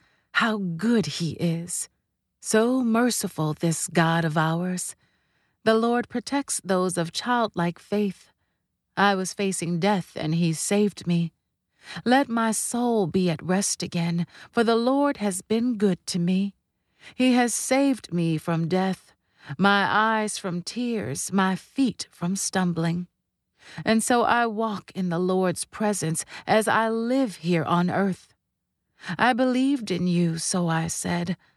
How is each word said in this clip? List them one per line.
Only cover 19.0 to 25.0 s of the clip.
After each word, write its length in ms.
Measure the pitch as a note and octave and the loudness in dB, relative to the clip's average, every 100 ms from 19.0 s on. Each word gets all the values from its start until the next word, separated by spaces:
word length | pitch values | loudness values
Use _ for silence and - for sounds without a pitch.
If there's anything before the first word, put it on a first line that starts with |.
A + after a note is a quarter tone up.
| _ _ _ _ - C#3+ | _ _ _ _ -10 0
my 260 | G3 G3+ F#3+ | 2 4 4
eyes 520 | G3+ A3 A3 G#3+ - | 2 2 2 -2 -4
from 240 | G3 F3 | -6 -6
tears, 680 | - A#3 A#3+ A3+ A#2 C#3 - | -6 -6 -4 -4 -6 -6 -2
my 260 | F#3+ F#3+ F#3 | 0 2 0
feet 520 | - - C4 - - | -4 -2 0 -2 -10
from 260 | - F3 G3 | -6 -4 -2
stumbling. 720 | - F#3+ F3+ E3 E3 F3 F3+ _ _ _ _ _ - - | -2 0 0 0 0 -2 -6 _ _ _ _ _ -18 -6
And 180 | E3 A3 | 0 2
so 200 | - B3 | 4 2
I 240 | A3+ A#3+ A#3 | 4 2 0
walk 440 | G#3 A3+ G3 - | -2 -4 -6 -8
in 160 | - | -4